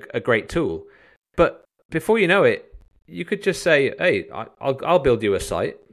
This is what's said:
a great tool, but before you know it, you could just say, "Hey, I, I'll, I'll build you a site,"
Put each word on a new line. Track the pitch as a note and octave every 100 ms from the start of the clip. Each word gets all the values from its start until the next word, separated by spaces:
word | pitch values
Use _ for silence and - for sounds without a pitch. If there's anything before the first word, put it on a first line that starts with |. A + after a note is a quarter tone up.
| - B2
a |
great | - A2+ -
tool, | E3+ B2 D#2+ - _ _ _ _ -
but | D#3+ - _ _ -
before | E3 - A3+
you | F3
know | G3
it, | C3 G2 - - _ _ _
you | - F3
could | G#3
just | - -
say, | F3 D3 C3 -
"Hey, | F3+ G#2+ -
I, | - A2+ -
I'll, | C#3 C3 -
I'll | F3
build | C#3+ A#2
you | G#2
a | F#2+
site," | - F2 A2+ - _